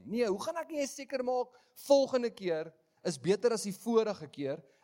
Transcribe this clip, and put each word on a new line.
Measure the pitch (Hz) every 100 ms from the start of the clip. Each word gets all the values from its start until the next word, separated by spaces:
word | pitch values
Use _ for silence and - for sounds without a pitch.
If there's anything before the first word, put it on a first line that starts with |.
| 101
Nee, | 226 226
hoe | 196
gaan | 320 330
ek | 320
nie | 302 277
seker | - 269 269
maak | 247 254 240 - _ - -
volgende | 277 262 262 233
keer | - 185 156 165 _ _ _
is | 180 139
beter | 147 202 240
as | 214
die | 202
vorige | 185 226 226 220 175 147
keer, | 143 139 - - _